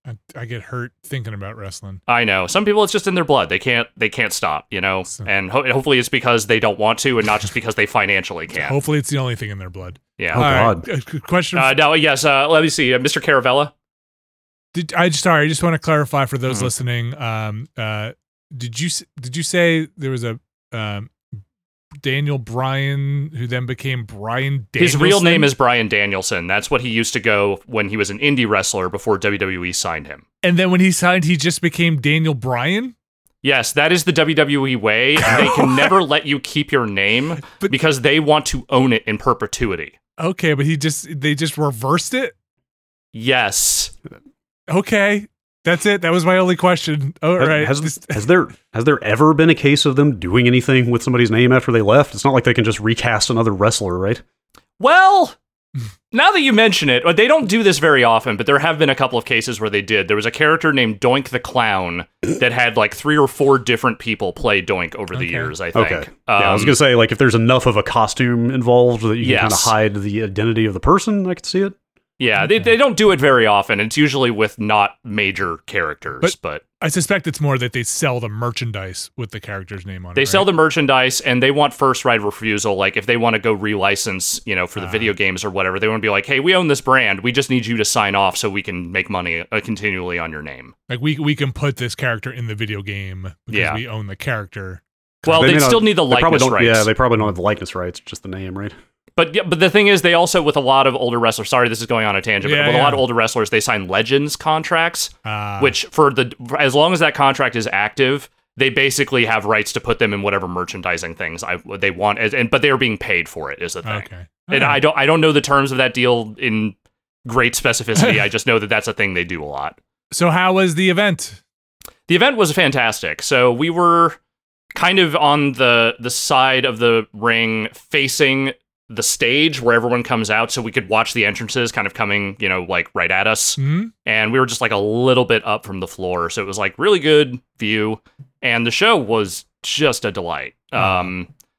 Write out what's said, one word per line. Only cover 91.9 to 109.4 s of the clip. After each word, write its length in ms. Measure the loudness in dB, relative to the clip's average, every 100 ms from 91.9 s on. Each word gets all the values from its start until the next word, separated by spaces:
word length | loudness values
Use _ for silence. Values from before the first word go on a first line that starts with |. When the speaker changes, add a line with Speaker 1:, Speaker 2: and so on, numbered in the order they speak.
Speaker 1:
character 360 | -6 -4 -4 -8
in 180 | -10 -10
the 60 |
video 280 | -8 -8 -8
game 500 | -8 -10 -12 -12 -14 -14 -8
because 120 | -4
Speaker 2:
Yeah. 160 | -2
Speaker 1:
we 140 | -4 -8
own 200 | -10 -12
the 80 | -10
character. 640 | -6 -6 -8 -12 -14 -16 _ _ _ _ 2
Speaker 2:
Well, 140 | 4
Speaker 3:
They 60 | 6
Speaker 2:
they 40 |
Speaker 3:
may 40 | 6
not, 60 | 6
Speaker 2:
still 120 | 6
need 160 | 4 4
the 80 |
Speaker 3:
they 120 | 4 4
probably 60 | 4 4
Speaker 2:
likeness 40 |
Speaker 3:
don't, 100 | 4
Speaker 2:
rights. 140 | 4 4
Speaker 3:
yeah, 160 | 4
they 80 | 4
probably 240 | 2 2 2
don't 120 | 0
have 80 | 0
the 40 |
likeness 340 | -2 -2 -6
rights, 260 | -8 -8 -10
just 220 | -16 -16
the 60 | -12
name, 300 | -10 -10 -10
right? 160 | -12 -14 _ _ _ -2
Speaker 2:
But, 180 | 0
yeah, 80 | -2
but 160 | -2 2
the 80 | 4
thing 200 | 4 4
is, 120 | 4
they 120 | 4
also, 260 | 4 4 2
with 160 | 2 0
a 40 |
lot 260 | 2 4 4
of 80 |
older 240 | 2 -2 2
wrestlers, 320 | 0 0 0
sorry, 180 | 2 2
this 120 | -2
is 60 | -2
going 200 | 0 0
on 80 | 0
a 60 |
tangent, 300 | 0 -2 0
Speaker 1:
Yeah, 60 | 0
Speaker 2:
but 40 | 2
with 80 | 2
Speaker 1:
yeah. 40 |
Speaker 2:
a 40 |
lot 100 | 2
of 60 | 2
older 120 | 0
wrestlers, 380 | 0 0 0 0
they 100 | 0
sign 260 | 0 -2 0
Legends 460 | -2 2 0 0 -4
contracts, 760 | -2 -2 0 0 0 -4 -8 -10 -8
Speaker 1:
Ah. 320 | -6 -6 0
Speaker 2:
which 240 | 0 0 -2
for 200 | 2 4
the, 200 | 2 -2 -6 -8 -2
as 160 | 2 4
long 160 | 2
as 60 | 2
that 120 | 0
contract 420 | 2 2 2 -2 -2
is 120 | -4
active, 600 | -2 -2 0 0 0 -8 _ _ -2
they 140 | 0
basically 560 | 2 0 0 0 0 2
have 180 | 0